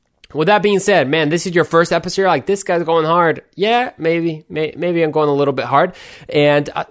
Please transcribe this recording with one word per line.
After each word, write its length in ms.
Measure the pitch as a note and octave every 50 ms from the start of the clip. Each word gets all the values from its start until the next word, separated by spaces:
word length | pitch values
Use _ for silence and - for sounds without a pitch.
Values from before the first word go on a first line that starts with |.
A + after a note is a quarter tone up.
| _ _ _ _ _ - -
with 140 | C#3 D#3+ F3+
that 160 | G#3 G#3 F3
being 160 | G#3 G3+ F#3+
said, 300 | F#3+ G#3 G3 E3+ C3+ B2+
man, 180 | D3 E3 D#3 D3
this 180 | E3 E3+ -
is 80 | G3 E3+
your 120 | F3 D3+
first 260 | - - E3 E3+ -
episode. 300 | F3+ E3+ E3 F#3 - G3
You're 80 | G3 F#3
like, 160 | E3+ C#3 -
"This 180 | - G3 G3 -
guy's 200 | - F3 E3+ E3+
going 200 | D#3 E3 E3 D#3
hard." 400 | D#3 E3 F3 E3+ D#3+ D3 D3+ - _ _ -
Yeah, 340 | F#3+ A3 A#3 A#3+ B3 - - -
maybe. 480 | D#3+ D#3+ E3+ E3+ E3 E3+ D#3 D#3 - _
May-, 260 | F3+ D3+ D#3 D3+ - C#3
maybe 260 | E3 F3 F3 E3+ E3
I'm 80 | D3+
going 160 | C3+ D#3 D3+ D3
a 60 | C#3+
little 200 | C#3 C#3+ C#3+ C3
bit 120 | C3 A2+
hard. 280 | A#2+ C3 C#3+ E3+ F#3 - - - - - - - -
And, 400 | - D3+ D3 D3 D3 D3 D3 - -
uh, 120 | D#3 D#3 -